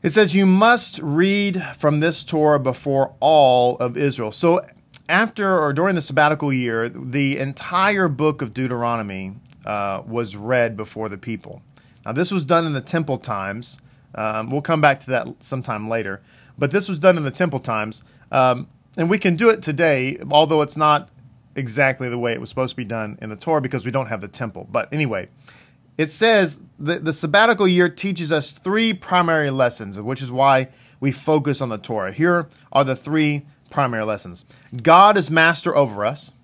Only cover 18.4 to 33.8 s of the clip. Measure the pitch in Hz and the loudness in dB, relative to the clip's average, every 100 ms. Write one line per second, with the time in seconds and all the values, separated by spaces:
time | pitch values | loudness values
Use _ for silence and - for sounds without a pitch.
18.4 | 127 123 - _ _ - 170 180 185 170 | 2 0 -6 _ _ -4 0 2 2 4
19.4 | 226 220 - 151 165 139 131 - 139 147 | 2 2 -4 0 2 2 0 -6 2 4
20.4 | 156 156 147 151 151 147 - _ - _ | 4 2 0 2 2 2 0 _ -20 _
21.4 | _ - 127 113 135 127 127 120 120 117 | _ -8 -6 0 0 0 -6 -4 -4 -4
22.4 | 123 - 127 - 107 113 107 - 110 104 | -6 -6 -6 -6 -8 -6 -8 -10 -12 -10
23.4 | - 156 131 131 110 110 110 110 98 - | -2 0 0 -6 -4 -4 -4 -8 -10 -10
24.4 | 117 87 - 117 - 151 139 101 - _ | -10 -10 -4 -4 -2 -4 -4 -4 -8 _
25.4 | - - _ _ _ - 156 - 226 220 | -20 -20 _ _ _ -4 -4 0 2 4
26.4 | 175 143 - - 147 170 160 147 160 190 | 2 -4 -20 -10 -6 -4 -4 -4 0 4
27.4 | 226 214 190 180 175 - 196 170 156 156 | 4 4 2 4 2 0 -6 -6 -2 -2
28.4 | 143 - 190 208 226 185 - 180 170 160 | -4 -10 -2 0 0 -2 0 0 2 2
29.4 | 143 131 123 - 101 98 107 131 135 127 | 0 2 0 0 -12 -10 -8 -8 -6 2
30.4 | 135 131 131 _ _ _ 135 131 - 156 | 4 4 2 _ _ _ -4 -2 0 0
31.4 | 147 131 127 107 - 113 95 101 170 175 | 0 -4 -4 -8 -6 -6 -6 0 2 2
32.4 | 160 _ _ - 135 131 143 156 151 147 | -2 _ _ 0 0 -2 -2 0 0 -2
33.4 | - _ _ - | -8 _ _ -2